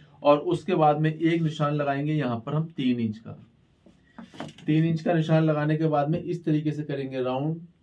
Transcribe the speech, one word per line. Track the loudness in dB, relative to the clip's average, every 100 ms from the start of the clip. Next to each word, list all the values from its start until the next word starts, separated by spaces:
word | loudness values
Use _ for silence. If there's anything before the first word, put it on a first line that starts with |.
| -20 0
और | 4 4
उसके | 4 -2 0 4
बाद | 4 4
में | 2
एक | 2 0 2
निशान | 0 0 0
लगाएंगे | 0 -2 -2 -2
यहाँ | 0 -2 -4
पर | -2
हम | -2 -2 -2
तीन | -2 0
इंच | -2 -4
का। | -12 -18 -20 _ _ _ -20 _ _ -20 -18 -16 -16 -8 0
तीन | 2 2
इंच | 0
का | 0
निशान | 0 2 2
लगाने | 4 2 0 0
के | 2
बाद | 0 0
में | -2
इस | -4 -6 -2
तरीके | 0 0
से | -4
करेंगे | -6 -6 -6 -4
round | -4 -2 -4 -6 -10 _